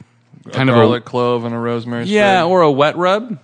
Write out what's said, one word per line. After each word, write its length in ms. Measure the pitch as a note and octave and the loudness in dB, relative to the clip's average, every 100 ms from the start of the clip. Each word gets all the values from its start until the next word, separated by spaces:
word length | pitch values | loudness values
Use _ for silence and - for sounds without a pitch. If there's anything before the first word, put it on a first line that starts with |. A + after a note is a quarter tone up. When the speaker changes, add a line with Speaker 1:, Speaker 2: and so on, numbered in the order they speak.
| - _ _ - - | -20 _ _ -20 -10
Speaker 1:
A 20 | |
Speaker 2:
kind 200 | - C3 | -2 2
of 40 | A#2+ | 4
a 40 | |
Speaker 1:
garlic 260 | A2 A#2+ A#2 | 4 0 -4
clove 400 | B2 B2 B2 A#2 | -2 -2 -2 -4
and 80 | |
a 40 | A#2 | -6
rosemary 460 | A#2 A#2+ A#2 A#2+ D3 | -6 -6 -6 -8 -2
Speaker 2:
Yeah, 340 | G#3 G3+ F#3+ | 0 2 2
Speaker 1:
sprig. 80 | E3+ | 2
Speaker 2:
or 100 | F#3 | 2
a 80 | D#3+ | 2
wet 260 | C#3 D3 C#3+ | 2 0 0
rub 400 | F3+ G3+ A#3+ E3+ | -2 -2 -4 -12